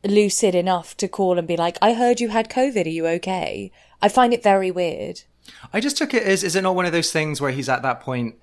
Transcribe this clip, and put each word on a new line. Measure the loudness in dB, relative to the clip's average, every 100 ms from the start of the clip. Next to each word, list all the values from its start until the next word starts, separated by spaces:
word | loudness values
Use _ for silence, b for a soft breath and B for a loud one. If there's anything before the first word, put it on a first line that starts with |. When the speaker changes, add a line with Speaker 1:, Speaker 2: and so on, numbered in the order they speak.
Speaker 1:
lucid | 0 2 2 2 2 2
enough | 2 0 -4 -8
to | -6
call | -2 0 0
and | 0
be | 0
like, | -2 2
"I | 2
heard | 2 2 2
you | 0
had | -2 -2
covid. | 0 0 0 -2
Are |
you | -2 -2
okay?" | -2 -2 -4 -6 -8 -12 b b b
I | 2
find | 4 4
it | 4
very | 4 4 2
weird. | -2 -2 -4 -8 -12 -18 _ -20 B B
Speaker 2:
I | -4
just | -2 -2
took | -2
it | 0
as, | 2 0
is | 0 0
it |
not | 0 0
one | 0
of |
those | 0 0
things | -2 -2 -2
where | -4
he's | -2 -2
at | -2
that | -2 -4
point, | -4 -4 -6 -6